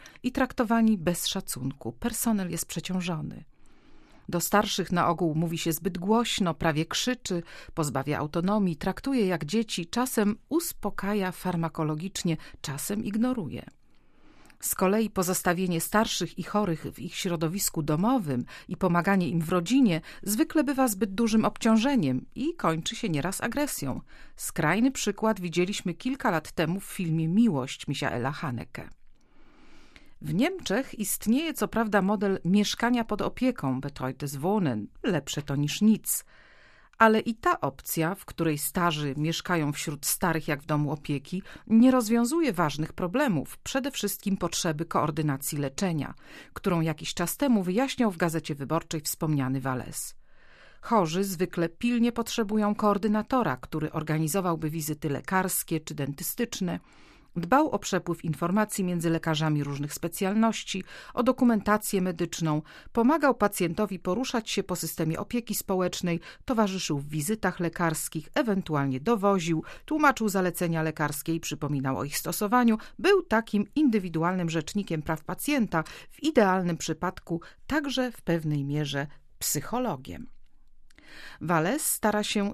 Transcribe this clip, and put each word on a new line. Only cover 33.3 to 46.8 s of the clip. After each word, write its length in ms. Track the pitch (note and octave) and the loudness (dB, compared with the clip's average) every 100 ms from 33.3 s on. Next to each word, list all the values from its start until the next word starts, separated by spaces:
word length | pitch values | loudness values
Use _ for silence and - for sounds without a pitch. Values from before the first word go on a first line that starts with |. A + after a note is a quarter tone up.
| - B3+ A#3+ C#3 C3 | 0 0 0 -2 -2
betreutes 540 | C#3+ C#3+ C3 C3 C#3+ C#3 | -4 -6 -6 -6 -8 -4
Wohnen, 520 | D#3+ G#3+ E3 A2 G2+ - | 0 2 2 0 -4 -4
lepsze 380 | C#4 E3+ C#3+ - | -2 0 -2 -6
to 140 | D3 C#3 | -4 -2
niż 260 | D3 - | -2 4
nic. 440 | G#3 G#3+ - - - - - - - - - - | 4 4 2 -6 -6 -18 -20 -20 -20 -20 -10 4
Ale 220 | A3+ A3 | 6 6
i 160 | - A3+ | 2 -2
ta 260 | F4 - | 0 0
opcja, 540 | C#3 - - - D#3+ G3 | -2 -6 -6 -2 0 -2
w 100 | - | -8
której 320 | - E3 D3 | -2 0 0
starzy 560 | - - F3 D3+ D3 C#3 | -2 0 0 0 -2 -2
mieszkają 540 | D3+ E3 - F3 D3 | -2 -2 -2 0 0
wśród 340 | D3 - D3 - | -2 -6 -6 -4
starych 420 | - F#3 E3 - | 0 0 0 0
jak 140 | C#3+ | -4
w 40 | - | 0
domu 260 | D3+ D3 | 0 0
opieki, 520 | D3 - C#3+ C#3+ F3+ - - - | -2 -4 -4 -4 -8 -8 -14 4
nie 240 | A3 B3+ | 8 8
rozwiązuje 640 | B3+ G#3+ A#3 A#3+ E4 D4+ | 6 4 2 2 2 2
ważnych 400 | E3+ D#3 - D#3 | 2 0 0 -6
problemów, 640 | - F3+ A3 D4 E3 - - | -4 -2 2 2 2 -2 -10
przede 340 | - C4+ C4+ | -4 -2 -2
wszystkim 460 | - G3+ - - G3 | -2 -4 -4 -2 -2
potrzeby 480 | E3+ - F3 D3+ E3 | 0 -2 -2 -2 -2
koordynacji 720 | F3 D3 D3+ D#3 C3+ - D3 | 0 0 0 -2 -2 -4 -4
leczenia, 560 | C#3 - G3 D#3+ C3 - - - - | -4 -2 -2 0 -4 -8 -20 -20 -18
którą 280 | - G3 F3 | -6 0 2